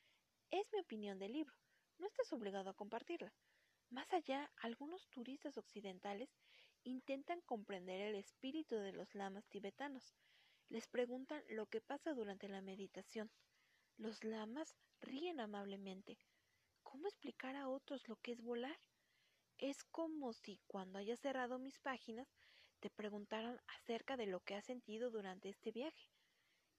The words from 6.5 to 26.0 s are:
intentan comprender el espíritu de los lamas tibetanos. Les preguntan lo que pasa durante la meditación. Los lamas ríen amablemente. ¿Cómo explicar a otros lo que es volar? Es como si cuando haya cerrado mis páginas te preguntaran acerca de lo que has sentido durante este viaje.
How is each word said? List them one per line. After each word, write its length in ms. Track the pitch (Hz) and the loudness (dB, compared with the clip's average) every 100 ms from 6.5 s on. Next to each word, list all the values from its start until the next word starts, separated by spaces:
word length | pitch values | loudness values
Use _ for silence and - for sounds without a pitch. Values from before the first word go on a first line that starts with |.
| - - _ | -20 -20 _
intentan 560 | 247 254 - 277 285 349 | -4 -2 0 0 0 -2
comprender 600 | - 226 202 196 180 185 | 0 0 0 -2 0 0
el 140 | 208 | 2
espíritu 600 | 208 208 - 262 311 311 226 | 2 -2 -4 0 0 2 2
de 160 | 196 | 2
los 220 | 170 185 | -2 -4
lamas 340 | 202 196 196 - | -2 -2 -2 -6
tibetanos. 680 | 202 196 - 285 269 - - - - - - - | -4 -4 -2 -4 -4 -10 -20 -20 -20 -20 -20 -6
Les 180 | 226 - | -4 2
preguntan 560 | 233 240 254 269 302 - | 4 4 2 -2 -4 -2
lo 180 | - 208 | -2 0
que 140 | 220 | 0
pasa 320 | - 285 330 | 0 0 2
durante 360 | 269 208 190 202 | 2 2 -2 -4
la 120 | 196 | -4
meditación. 680 | 190 190 196 185 196 220 214 - _ _ _ _ _ - | -4 -4 -6 -6 -6 -4 -4 -6 _ _ _ _ _ -6
Los 260 | 220 208 | -4 -2
lamas 540 | 220 220 214 262 320 - _ _ | -2 0 -2 -2 -4 -8 _ _
ríen 400 | - 269 349 320 | -4 0 2 2
amablemente. 800 | 214 202 202 196 196 190 - - _ _ _ _ _ _ | 0 0 -2 -2 -4 -6 -8 -12 _ _ _ _ _ _
¿Cómo 240 | - 269 381 | -12 -2 -2
explicar 480 | - 277 - 262 277 | 0 -4 -2 -2 0
a 120 | 269 | 2
otros 380 | 269 - 269 - | 0 0 -4 -2
lo 100 | 214 | -4
que 160 | - | -4
es 80 | 240 | -2
volar? 380 | 233 240 254 349 - _ _ _ _ _ _ - | 0 2 0 -2 -10 _ _ _ _ _ _ 0
Es 260 | 277 277 | 2 2
como 500 | - - 330 311 269 | -2 0 2 2 0
si 280 | 226 - 190 - | -2 -6 -10 -4
cuando 300 | 196 190 190 | -4 -2 -2
haya 180 | 202 240 | 0 2
cerrado 420 | 277 262 247 254 | 4 4 4 2
mis 220 | 262 - | -2 -2
páginas 480 | 277 247 - 226 269 - - - - _ | 0 0 -2 -6 -6 -12 -20 -20 -20 _
te 100 | 208 | -6
preguntaran 680 | - 208 208 208 220 233 247 - | -2 -2 -2 0 0 0 -2 -6
acerca 500 | - - 226 - 262 | -6 0 0 2 2
de 100 | 208 | 4
lo 140 | 180 | 2
que 140 | - | 0
has 100 | 202 | -2
sentido 460 | - 247 - 220 247 | -2 -4 -2 0 2
durante 380 | 220 196 185 196 | 2 0 -2 -6
este 240 | 196 226 | -4 -2
viaje. 380 | 220 294 - | 0 -2 -4